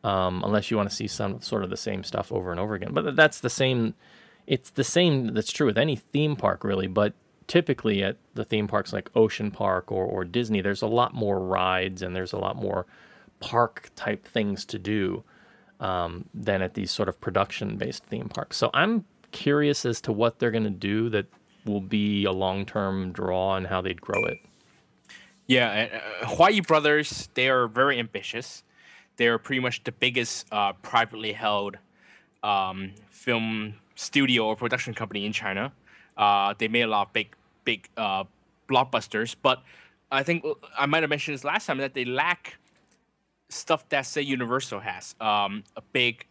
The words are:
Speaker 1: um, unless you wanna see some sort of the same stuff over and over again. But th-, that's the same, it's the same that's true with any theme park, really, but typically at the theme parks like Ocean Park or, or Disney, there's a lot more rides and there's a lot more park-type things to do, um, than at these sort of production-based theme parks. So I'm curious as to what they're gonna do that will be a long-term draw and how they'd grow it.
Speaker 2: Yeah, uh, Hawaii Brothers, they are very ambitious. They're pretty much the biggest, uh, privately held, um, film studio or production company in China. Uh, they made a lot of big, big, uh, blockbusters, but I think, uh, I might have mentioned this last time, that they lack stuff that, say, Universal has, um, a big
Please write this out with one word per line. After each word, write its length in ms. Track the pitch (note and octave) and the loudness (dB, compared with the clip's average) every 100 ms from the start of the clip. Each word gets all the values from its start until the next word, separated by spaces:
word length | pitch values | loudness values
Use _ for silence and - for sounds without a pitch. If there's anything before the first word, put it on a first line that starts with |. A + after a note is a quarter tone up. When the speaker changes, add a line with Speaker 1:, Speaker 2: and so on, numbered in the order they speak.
Speaker 1:
um, 400 | A2 G2 F#2 F2+ F#2+ | 0 2 2 0 0
unless 240 | G#2 G2+ | 0 2
you 80 | A2 | 0
wanna 140 | G2+ | 0
see 160 | - G#2+ | -2 -6
some 340 | - G#2 G2 | -4 -4 -4
sort 220 | - G#2+ | -4 -4
of 80 | F#2+ | -2
the 60 | G2 | -4
same 260 | - G2 | -6 -6
stuff 280 | - - - | -4 -6 -4
over 200 | - F#2 | -4 -4
and 80 | F2+ | -4
over 160 | G#2 G2+ | -2 -4
again. 180 | G2+ | -4
But 80 | D3 | -2
th-, 140 | D3+ C3+ | -2 4
that's 240 | D#3 - | 4 4
the 100 | B2 | -4
same, 460 | - C3 B2 A2+ - - - - _ - | 0 2 2 0 -2 -18 -20 -20 _ -2
it's 240 | C3 - | -2 -2
the 140 | - | -2
same 500 | C3 E3+ F3+ C#3 A#2 | 0 4 4 4 2
that's 180 | - - | -2 -2
true 140 | - C#3 | 0 2
with 140 | G2+ | 4
any 160 | D3+ B2+ | 0 0
theme 400 | _ C#3 D3+ C#3 | _ 0 0 2
park, 280 | G#2 F#2 | 0 0
really, 240 | G#2 F#2+ F#2+ | -2 -2 0
but 260 | F#2 G#2 - _ _ - | 2 0 0 _ _ 2
typically 560 | F3 E3+ C#3 A2+ G2+ | 2 4 0 2 2
at 140 | G2 - _ - | 0 -2 _ -8
the 100 | G#2+ | -2
theme 220 | G#2+ G#2+ | 0 0
parks 260 | G#2 G2+ | -2 -2
like 160 | G2+ - - | -6 -2 4
Ocean 340 | A2 - G#2 | 4 4 -6
Park 420 | G2 G2+ F#2 - | -2 0 0 -2
or, 140 | F#2+ F#2 | -4 -2
or 180 | F#2+ | -2
Disney, 380 | F2+ A#2 A#2 G#2+ | -2 -2 0 0
there's 220 | G2 G2+ | 0 0
a 40 | A2 | 2
lot 260 | A#2 A#2+ | 2 2
more 260 | B2+ G#2 F#2+ | 0 0 0
rides 600 | F#2 F#2+ F#2 F#2 F#2+ F#2 | 0 2 2 2 0 -4
and 120 | F#2 F#2 | -6 -4
there's 180 | F#2 | -4
a 40 | G2 | -4
lot 180 | F#2+ - | -4 -4
more 300 | G2+ G2 F#2 - - - - _ | -2 -4 -4 -14 -20 -20 -20 _
park-type 840 | - A#2 A#2 - - - - G#2 - | -2 2 2 0 -18 -8 -4 -4 -4
things 360 | A#2+ G#2 G2 - | -2 -2 -4 -6
to 120 | A2 | -8
do, 460 | F#2+ G#2+ F#2+ F#2 - - - - _ _ | -2 0 0 -2 -10 -20 -20 -20 _ _
um, 460 | G2 F2+ E2+ F2 - | -4 -2 -2 -6 -12
than 280 | - G#2+ G2 | -6 0 0
at 120 | F#2 | 0
these 180 | - F#2+ | -4 -6
sort 160 | - F#2+ | -2 -2
of 120 | - | -2
production-based 840 | - F#2+ G2+ - G2+ G#2 G#2+ - _ | -2 0 0 -2 -6 -4 -6 -6 _
theme 240 | - - | -10 -8
parks. 280 | - - - | -8 -8 -2
So 120 | - | 0
I'm 320 | - F3+ A3+ - _ _ | 2 2 0 -4 _ _
curious 540 | - - D3 D3 C#3+ B2+ | -4 0 2 2 0 -2
as 160 | A2+ | -4
to 100 | - | -2
what 280 | G#2+ A#2 - | 2 2 2
they're 120 | A#2+ | 0
gonna 180 | A2+ G#2+ | 2 0
do 400 | F#2 G2 G#2+ A2+ | -2 0 0 2
that 180 | G#2+ G2 _ _ _ - | 0 -2 _ _ _ -4
will 160 | G2+ | -2
be 420 | F#2+ - D3 G3+ | 0 0 2 2
a 80 | G3 | 2
long-term 800 | C3+ F#2+ F#2+ G2 G#2+ G2 F#2+ F#2 | 2 0 0 -2 -2 -2 -2 -4
draw 440 | F2+ F#2 F#2 F#2+ F#2+ | -4 -2 0 2 0
and 120 | F#2 | 0
how 140 | F#2+ | -2
they'd 200 | F#2 F2 | -2 -6
grow 220 | - G2+ | -2 -2
it. 160 | - - - _ _ _ _ _ _ - - _ - | -2 -4 -12 _ _ _ _ _ _ -20 -20 _ 2
Speaker 2:
Yeah, 520 | B2+ A#2+ G#2 A2+ A2+ - F#2+ | 4 4 2 -2 -4 -10 -8
uh, 20 | A2 | -6
Hawaii 360 | B2+ F3 G#3+ | 6 6 6
Brothers, 680 | E3+ D#3 D3+ D3+ D3+ - - | 4 4 6 4 2 -6 -8
they 160 | - C3 | 0 2
are 180 | C3 A#2+ | 4 2
very 320 | A2 C#3 B2+ | 2 2 2
ambitious. 640 | A2+ G2+ - A2+ - - _ _ - - _ - | -2 -6 -8 -10 -10 -16 _ _ -20 -20 _ 0
They're 200 | A#2+ A2+ | 2 2
pretty 220 | - C3+ | 0 -2
much 240 | B2+ A#2 | -2 -2
the 80 | - | -8
biggest, 560 | - B2+ B2 A#2 - - | 0 0 0 -2 -6 -4
uh, 220 | G#2+ G2+ | 0 0
privately 600 | G2 - A#2+ A2+ A2 A2 | -2 0 2 2 -2 -8
held, 440 | G#2 A2 G#2 G2+ F#2+ _ _ _ - _ _ | -4 0 0 -2 -8 _ _ _ -20 _ _
um, 520 | G#2 G2 F#2+ F#2+ F#2+ G2 - | 0 0 0 -4 -10 -12 -20
film 640 | - - A#2 A2 A2 G#2+ G#2 _ - | -10 -2 0 0 -4 -6 -12 _ -12
studio 500 | - C#3+ C3+ A#2+ A2 | -2 2 4 2 2
or 80 | A2 | 0
production 380 | A#2+ B2 - | -2 -2 -4
company 320 | A2+ G#2+ G#2 G2+ | -6 -6 -6 -4
in 80 | |
China. 400 | G#2+ G#2+ F#2+ B2+ - _ - - - | -4 -4 -4 -6 -8 _ -20 -20 2
Uh, 360 | G#2 G2+ G2 G#2 | 4 6 2 0
they 100 | A2+ | 0
made 160 | A#2 | 2
a 40 | A#2 | 2
lot 200 | G#2+ G2 | 0 0
of 60 | |
big, 220 | A2+ G#2 - _ _ - | -2 -4 -12 _ _ -4
big, 240 | A2 - - | -4 -6 -4
uh, 260 | G#2+ F#2+ G2 _ _ _ - | -2 -2 -4 _ _ _ 0
blockbusters, 680 | C3 B2+ A#2 - G#2+ A#2 - | 2 4 0 -2 -4 -4 0
but 220 | C3+ C3 _ - - _ _ | 0 0 _ -20 -20 _ _
I 120 | C3+ | -2
think, 220 | C#3+ E3+ D#3 | 0 -2 -2
uh, 80 | D3 - - | -8 -10 -2
I 80 | C#3+ | 2
might 180 | D#3 | 2
have 60 | D#3 | 2
mentioned 260 | D3 D3 C#3 | -2 -4 -6
this 80 | |
last 220 | C#3+ F#3 - | -2 -4 -2
time, 120 | C3+ | -4
that 140 | C#3 | -4
they 120 | C3+ B2 | -4 -4
lack 520 | C3 D#3+ F3 - - _ _ _ _ _ _ _ _ _ | -2 0 -2 -6 -20 _ _ _ _ _ _ _ _ _
stuff 380 | - - D#3+ - | -14 -2 -2 0
that, 160 | C#3+ C3+ | -2 -2
say, 160 | D3+ | -4
Universal 600 | C#3+ C3 A#2+ B2 B2 G#2 | -2 -2 0 -2 -4 -8
has, 340 | G2+ F2+ - - | -8 -10 -12 -6
um, 440 | A2 G#2 G2+ G2+ G2 - | 0 0 0 -4 -12 -20
a 60 | - | -6
big 320 | C3 A#2+ A#2 - | 0 0 -2 -16